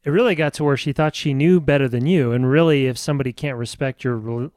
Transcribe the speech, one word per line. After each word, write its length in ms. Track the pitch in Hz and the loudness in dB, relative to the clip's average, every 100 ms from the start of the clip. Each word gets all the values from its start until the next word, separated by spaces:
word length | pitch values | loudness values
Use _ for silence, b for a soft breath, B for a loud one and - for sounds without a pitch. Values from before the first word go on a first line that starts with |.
It 60 | 147 | -2
really 240 | 160 247 | 0 2
got 180 | 160 151 | 2 -2
to 100 | - | 0
where 120 | 147 135 | 0 0
she 160 | 151 | -2
thought 220 | 139 156 | -2 -2
she 180 | - 151 | -2 -2
knew 260 | 135 156 180 | 2 4 4
better 280 | 147 143 131 | 4 2 0
than 160 | 120 | 0
you. 280 | 139 185 123 | 0 2 2
And 180 | 120 127 | 2 2
really, 360 | 147 165 147 131 | 4 4 2 0
if 120 | 120 | -4
somebody 340 | - 143 131 | -4 -4 -4
can't 240 | - 147 123 | -6 -8 -8
respect 480 | 117 - 139 - | -10 -6 -6 -4
your 120 | 127 120 | -4 -4
re-, 340 | 110 117 135 | -4 -6 -8